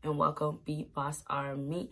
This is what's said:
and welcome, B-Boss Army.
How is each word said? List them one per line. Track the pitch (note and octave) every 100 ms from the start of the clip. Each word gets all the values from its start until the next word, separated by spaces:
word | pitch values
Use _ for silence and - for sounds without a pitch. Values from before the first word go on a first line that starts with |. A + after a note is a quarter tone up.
and | D3+ D3
welcome, | C#3+ D3 D3+ D3+
B-Boss | - D3+ - - C#3 D3+ -
Army. | C#3 C#3 C#3 C#3 E3+ -